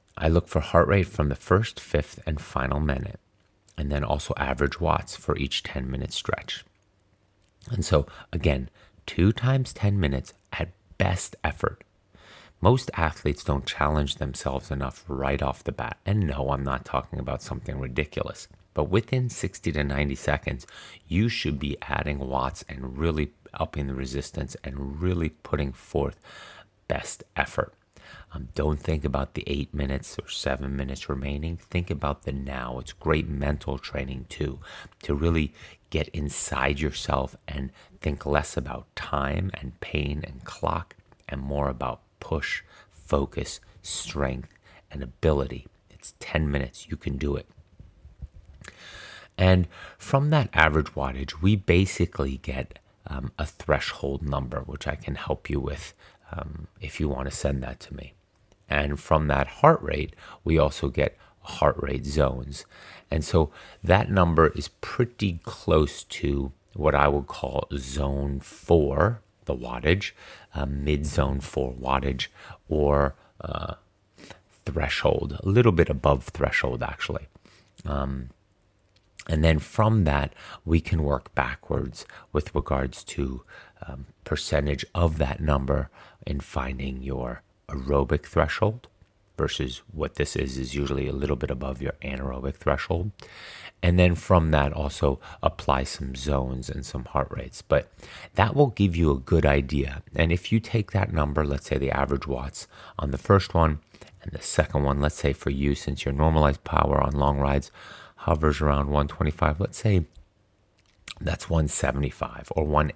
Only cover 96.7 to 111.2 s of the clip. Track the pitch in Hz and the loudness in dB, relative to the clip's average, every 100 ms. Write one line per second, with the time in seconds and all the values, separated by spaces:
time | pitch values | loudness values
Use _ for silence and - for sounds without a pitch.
96.7 | - 69 65 62 69 69 - 62 - - | -8 -6 -8 -4 -2 -2 -4 -10 -10 2
97.7 | 71 - - - - - - 110 139 143 | 2 2 -14 -20 -18 -8 2 4 6 2
98.7 | - 101 85 80 67 64 85 73 71 67 | 4 2 4 4 4 2 4 6 4 2
99.7 | 69 67 67 - - 82 85 - 110 - | 0 -2 -4 -8 0 2 2 2 0 2
100.7 | 117 104 98 98 80 73 73 73 69 - | -2 0 0 0 0 0 2 0 0 -2
101.7 | 73 67 - 69 69 69 64 69 - - | -2 0 0 0 0 -2 -6 -6 -12 -18
102.7 | - - - 71 69 - 98 - 87 80 | -20 -20 -6 -4 -2 6 4 6 4 4
103.7 | 76 _ - - - - - - - 80 | 4 _ -20 -20 -16 -14 -10 -4 2 2
104.7 | 76 69 69 73 - 71 67 - 67 71 | 2 2 2 0 0 -2 -2 -2 0 0
105.7 | 71 - 69 - 69 78 80 73 71 - | 0 -2 -4 -2 2 4 6 4 4 -2
106.7 | 80 76 71 69 71 71 71 69 69 - | 0 2 2 2 2 2 2 2 2 -2
107.7 | - - - - - - 80 78 73 76 | -12 -20 -20 -20 -6 0 2 4 2 2
108.7 | 71 71 73 73 - 80 - 78 76 101 | 2 2 2 0 0 -2 2 0 2 -4
109.7 | - 110 95 80 - - _ _ _ _ | 0 2 4 2 -6 -20 _ _ _ _
110.7 | _ _ _ - - | _ _ _ -18 -8